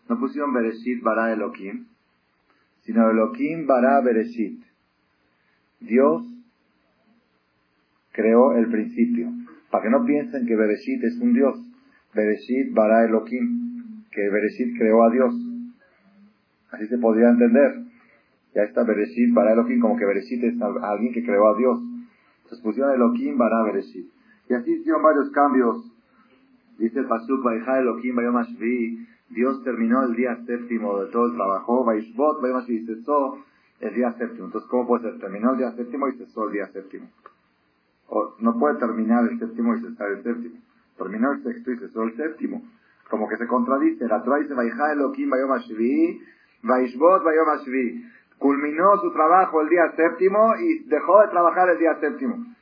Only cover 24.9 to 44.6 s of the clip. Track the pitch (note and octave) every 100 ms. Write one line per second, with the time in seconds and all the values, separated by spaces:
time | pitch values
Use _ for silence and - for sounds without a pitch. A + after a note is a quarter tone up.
24.9 | D#3 D#3 D3 C3 D3 C#3+ B2+ A#2+ A2+ -
25.9 | _ _ _ _ _ _ _ _ - A2+
26.9 | C3+ C3 A2+ A#2 C3+ B2 A2+ B2 C3 B2+
27.9 | A#2 B2 A#2+ A#2+ A#2+ A#2 - A2+ B2 A2+
28.9 | A2+ A#2 _ _ A2+ B2+ C3+ B2+ A2+ A2+
29.9 | B2+ C3 A#2 B2 A#2 - A#2+ - A#2 G#2
30.9 | G2+ G2 A#2 A#2+ A#2 G2 F#2+ G#2+ B2 A#2
31.9 | A2 A2+ A2+ D3+ D3 B2+ B2+ A#2+ A2+ A2+
32.9 | A2 D3 D3 C3+ - - _ _ _ A2
33.9 | G#2 B2 A2+ A#2 - F#2 G#2+ - B2 A#2+
34.9 | A#2 A2 F#2 G2 G2 A#2+ C3 B2 A#2 A#2+
35.9 | C#3 C3+ B2 - A2+ G#2 G2+ F#2+ G2 F#2+
36.9 | F#2+ - _ - _ _ _ _ _ _
37.9 | _ _ G#2+ - - A2+ A#2 D3 - A#2+
38.9 | A2+ A2 A#2+ A#2 - A2+ - A#2 A2+ -
39.9 | - G2+ G2 A#2+ - - - _ _ _
40.9 | _ F#2+ G#2+ C3 C#3 B2 A#2+ C3 A#2+ G2
41.9 | A2+ A2+ - D#3 - C#3+ - - _ _
42.9 | _ _ G#2+ G#2+ G#2+ A#2 B2 A#2+ C3+ D#3+
43.9 | - A#2+ - B2 C#3+ D3 C3